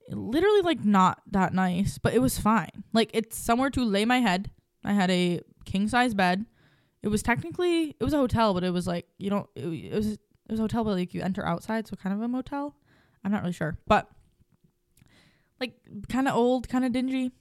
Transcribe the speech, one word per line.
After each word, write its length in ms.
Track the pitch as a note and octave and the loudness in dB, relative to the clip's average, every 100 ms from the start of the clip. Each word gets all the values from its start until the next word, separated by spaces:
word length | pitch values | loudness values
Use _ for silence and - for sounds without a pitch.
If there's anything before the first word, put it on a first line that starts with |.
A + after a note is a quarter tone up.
| - | -10
Literally, 500 | G3+ G3 C4 G4 G#4 | -8 -2 0 4 4
like, 240 | F4 D4 | 2 0
not 380 | G3+ G3 F#3 - - | 4 6 4 2 -4
that 220 | G3 F#3 | 0 2
nice, 440 | F#3 F#3 F3+ G3+ - | 2 0 0 -2 0
but 160 | - | 2
it 60 | A3+ | 2
was 180 | C4 - | 2 0
fine. 460 | G#3 A3 D#3 - - | 2 2 0 -10 -2
Like, 180 | A3 A3 | 0 0
it's 240 | A3+ A3 - | -2 -4 -8
somewhere 320 | - A#3 C4+ | 0 2 2
to 160 | C4 A#3+ | 0 0
lay 180 | G3 | 2
my 160 | A3 B3 | 2 2
head. 320 | A#3 F#3 G3+ - _ _ | 2 0 -2 -14 _ _
I 80 | - | -2
had 180 | G3+ F#3 | 2 2
a 300 | F3+ F3 F3 - _ | 2 2 0 -6 _
king-size 500 | - F#3+ G#3 B3 B3 | -6 -2 0 2 2
bed. 320 | G3+ F#3 F#3 A3+ _ _ _ _ _ | 2 2 2 -4 _ _ _ _ _
It 60 | G3+ | -2
was 160 | G#3 | -2
technically, 720 | - A#3+ E4+ - F4+ E4+ D#4 - | 0 -2 -2 -2 0 0 -2 -4
it 60 | |
was 80 | C#4 | -2
a 60 | D4 | 0
hotel, 360 | B3+ A3+ A3+ | 2 2 2
but 120 | F3+ F3+ | 2 -2
it 60 | |
was, 140 | F3 F3+ | -2 -4
like, 220 | F3 - _ | -6 -8 _
you 120 | G3 | -4
don't, 180 | G3+ - - | -4 -4 -10
it, 140 | B2+ | -8
it 240 | D#3+ F2 | -8 -6
was, 180 | G#3 G#3+ | -4 -2
it 80 | G#3 _ _ _ | -4 _ _ _
was 100 | A3 | -4
a 40 | |
hotel, 200 | A3 A3+ | -2 0
but, 120 | G#3+ F#3+ | 0 -2
like, 180 | F3+ | -2
you 80 | F3 | -4
enter 240 | F3 F#3+ D#3+ | -4 -4 -4
outside, 420 | E3+ - A3 A3 | -4 -4 -6 -6
so 80 | G3 | -8
kind 180 | F#3+ | -6
of 80 | G3+ | -4
a 60 | A#3 | -4
motel. 480 | B3+ C4 C#4+ D4 C#4+ _ _ _ _ | -6 -6 -8 -8 -10 _ _ _ _
I'm 80 | G3 | -4
not 120 | G#3 | -2
really 100 | F3+ | -4
sure, 240 | F3 D#3+ - - | -4 -6 -6 2
but, 240 | G#3 - - _ _ _ _ _ _ _ _ _ _ _ _ _ _ | 2 2 -18 _ _ _ _ _ _ _ _ _ _ _ _ _ _
like, 140 | B3+ - - G3+ G3+ | -8 -8 -18 -16 -4
kinda 240 | B3 C4+ | 0 2
old, 340 | G#3+ A#3+ B3+ A#3 | 2 2 2 0
kinda 220 | B3+ B3+ | -2 0
dingy. 420 | A#3+ C4 C4 B3+ - | 0 -2 -2 -4 -6